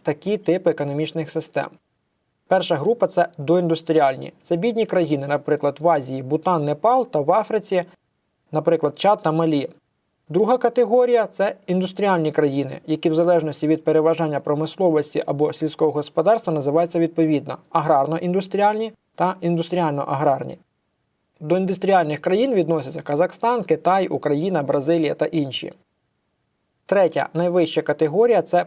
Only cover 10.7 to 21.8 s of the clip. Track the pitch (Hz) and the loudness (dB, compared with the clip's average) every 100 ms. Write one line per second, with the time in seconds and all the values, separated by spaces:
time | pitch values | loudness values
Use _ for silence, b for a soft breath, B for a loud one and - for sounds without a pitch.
10.7 | 233 226 247 247 240 190 - 196 190 - | 2 2 2 4 2 0 -2 -2 -4 -4
11.7 | 185 185 185 202 180 156 151 147 139 135 | -2 -2 -2 0 0 0 2 0 0 -4
12.7 | 135 - 156 165 156 175 175 156 143 151 | -8 -6 -2 0 2 4 2 0 -2 0
13.7 | 156 160 156 156 160 160 143 - 147 156 | 0 2 2 2 0 -2 -2 -2 -2 -4
14.7 | - 185 151 147 - - 143 151 - 156 | 0 2 2 0 -4 -4 -2 -2 -2 -6
15.7 | - 156 151 143 - 170 220 - 156 139 | 0 0 0 -4 0 2 2 0 -2 0
16.7 | 151 170 175 165 165 160 147 143 127 _ | 0 0 0 0 0 0 0 -2 -12 _
17.7 | 170 151 143 143 165 180 185 190 196 202 | -2 2 2 2 -2 -2 -4 -2 0 0
18.7 | 214 226 - _ - 175 185 175 170 165 | 0 -6 -10 _ -2 -2 -2 -2 -2 -2
19.7 | 175 165 143 - 139 151 131 131 - _ | -2 0 -2 -4 -2 0 0 -4 -14 _
20.7 | _ _ _ _ _ _ _ 151 180 190 | _ _ _ _ _ _ _ -2 -2 -2
21.7 | 185 | -4